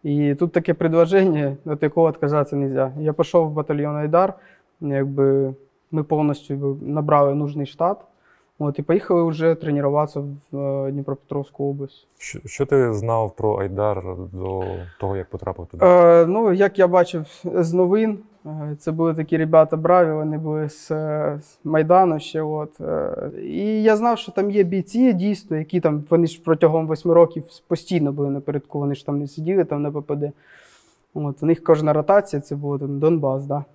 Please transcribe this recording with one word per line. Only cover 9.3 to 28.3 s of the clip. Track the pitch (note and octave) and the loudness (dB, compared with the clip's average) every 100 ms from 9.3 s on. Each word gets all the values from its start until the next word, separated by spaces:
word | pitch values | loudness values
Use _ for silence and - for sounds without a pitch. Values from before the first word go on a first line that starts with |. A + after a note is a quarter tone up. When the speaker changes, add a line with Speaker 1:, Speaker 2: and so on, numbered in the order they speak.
| D#3 E3 | 0 0
Speaker 1:
тренуватися | D#3+ D#3+ C#3+ C#3+ D3 D3+ D3 C#3+ C#3+ _ | 0 -2 0 0 0 -2 -6 -10 -14 _
в, | C#3 | -8
е, | C#3 C#3 C3+ | -4 -4 -4
Дніпропетровську | C#3+ C#3 C3+ _ C#3+ C#3 - C#3+ | -6 -8 -10 _ -8 -8 -6 -6
область. | C#3 C#3 _ _ _ | -6 -12 _ _ _
Speaker 2:
Що, | - - | -16 -16
що | - - C#3 | -14 -6 0
ти | C#3 B2 | 2 2
знав | G#2+ A2+ A2+ G#2+ - | 0 -2 -2 -2 -2
про | G#2+ G2 | -2 -2
"Айдар" | G2 F#2+ G#2+ G2 F#2 F2+ F#2 | -4 -2 -2 -2 -8 -12 -12
до | F#2 F#2 F#2+ F#2 F#2 F2 _ | -10 -6 -6 -6 -8 -14 _
того, | G2 G2 | -6 -6
як | F2+ | -8
потрапив | - - F2+ E2+ | -10 -10 -10 -14
туди? | E2+ F3+ | 2 6
Speaker 1:
Е, | F3+ E3+ E3+ E3+ | 8 8 8 6
ну, | G#3 A3 | 2 0
як | F#3+ G3 G3 | 2 2 4
я | F3+ | 4
бачив | F3+ F3 E3 D3+ - | 4 2 -4 -10 -12
з | F3 F3+ E3 | -4 -2 0
новин, | F3 F3+ G#3 A3 G3+ - _ D#3 | 2 2 2 0 -2 -12 _ -14
е, | D#3 D3+ D3 | -10 -10 -8
це | - | -6
були | D#3+ E3 | -2 -2
такі | D#3+ D#3 D#3+ | -2 -2 -2
ребята | D#3+ D#3+ D#3 D#3+ | 4 4 4 0
браві, | E3 F3+ E3 | 2 4 4
вони | D#3 D#3 D#3 | 0 -4 -4
були | D#3+ D#3 D3 | -4 -4 -6
з, | - - | -8 -8
е, | D#3 D#3 D3+ D3 D3 | -6 -4 -4 -4 -6
з | - _ | -12 _
Майдану | D3 D#3 D#3 F3+ F3+ D#3 | -2 0 4 4 4 0
ще. | C#3+ D#3+ | -4 -6
От, | D#3 D#3 D3+ - | -6 -6 -10 -10
е, | - - - - - - | -6 -4 -4 -6 -10 -10
і | - D#3+ G#3 G#3+ | -10 -6 -2 2
я | A3 G#3+ | 4 4
знав, | A#3 A3+ | 2 -2
що | - | -4
там | G3 G3+ | -2 0
є | G3+ | 2
бійці, | F3+ F#3+ - A3+ B3+ | 2 0 -2 2 2
дійсно, | F#3 G3+ G3+ - D#3 | 4 0 -4 -4 -6
які | D#3 F3+ | -2 0
там, | E3 D3 D3 | 0 -2 2
вони | E3+ E3 | 2 2
ж | - | -2
протягом | - D#3 E3 D#3+ D#3+ | -2 4 4 2 -2
восьми | D#3 F3 | -4 4
років | E3+ E3 E3+ C#3+ - _ | 6 6 2 -12 -20 _
постійно | E3+ - F3 C#3+ | -6 -2 0 0
були | C#3+ C#3+ | -2 -4